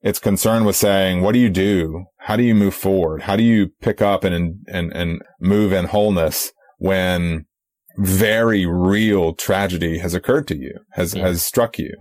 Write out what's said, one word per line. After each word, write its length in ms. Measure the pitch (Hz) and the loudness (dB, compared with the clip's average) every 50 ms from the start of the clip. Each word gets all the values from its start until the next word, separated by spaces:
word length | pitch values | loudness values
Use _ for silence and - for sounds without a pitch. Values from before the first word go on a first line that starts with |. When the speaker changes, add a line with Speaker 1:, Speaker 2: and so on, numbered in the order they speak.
Speaker 1:
It's 160 | - 110 104 - | -4 -4 -4 -2
concerned 480 | - 107 101 - - 117 113 113 110 | 0 0 0 2 2 2 2 2 2
with 100 | 104 95 | 2 2
saying, 460 | - - 104 98 98 95 95 92 90 | 2 2 2 2 2 2 2 0 0
"What 100 | 90 104 | 0 2
do 60 | 110 123 | 4 4
you 100 | 123 113 | 2 2
do? 560 | 90 92 95 101 101 92 82 80 80 85 92 _ _ _ | 2 2 2 2 2 0 0 -2 -6 -10 -12 _ _ _
How 180 | - - 107 | -6 -4 0
do 60 | 113 | 0
you 120 | 123 120 113 | 2 4 4
move 200 | 107 101 98 - | 4 4 2 0
forward? 480 | - - 98 98 95 85 80 78 76 | -2 -2 0 0 2 0 0 -4 -6
How 120 | - - 98 | -4 -2 0
do 80 | 104 | 2
you 260 | 117 117 117 107 98 87 _ _ | 4 4 4 4 2 0 _ _
pick 220 | - 117 107 - | -4 -4 0 0
up 200 | 107 101 101 95 - | 0 0 2 0 0
and, 320 | 95 87 85 87 85 85 101 - - | 0 0 0 -2 -4 -6 -10 -16 -10
and, 240 | - 90 87 82 - | -6 -6 -6 -6 -6
and 280 | 80 87 85 82 - - - _ _ | -6 -4 -4 -6 -8 -10 -18 _ _
move 320 | - 92 101 104 107 101 | 0 2 2 4 2 2
in 140 | 98 95 90 | 2 0 -2
wholeness 680 | 92 107 104 104 107 98 87 82 78 - - - - _ _ _ _ _ _ | 0 0 2 2 2 2 2 0 0 -2 -4 -8 -8 _ _ _ _ _ _
when 680 | - 92 95 95 92 92 90 87 87 85 82 80 80 _ _ _ _ _ _ _ _ _ _ - | -2 0 0 0 0 0 0 -2 -2 -2 -4 -6 -8 _ _ _ _ _ _ _ _ _ _ -4
very 680 | 101 92 95 95 110 107 110 113 117 117 113 101 92 | -2 0 2 2 2 2 2 2 2 2 2 2 0
real 680 | 85 87 90 90 92 101 104 110 110 104 95 85 82 82 | 0 0 0 2 2 2 2 2 2 2 2 2 0 -2
tragedy 640 | - - - 98 95 101 92 90 85 85 85 82 82 | -4 -4 -2 0 0 0 -2 -2 -2 -4 -4 -4 -4
has 160 | 87 87 85 | -4 -4 -4
occurred 320 | 90 - - 151 156 147 - | -4 0 0 0 0 0 -4
to 80 | - | -8
you, 240 | 76 65 - - - _ _ | -8 -8 -12 -14 -16 _ _
has, 220 | - - 90 87 92 | -6 -4 -4 -4 -2
Speaker 2:
Yeah. 80 | - 85 | -2 -2
Speaker 1:
has 160 | 92 90 87 | -2 -2 -2
struck 360 | - - - 131 117 117 - - | -4 -2 0 0 0 0 -2 -8
you?" 140 | - - - - | -10 -10 -10 -16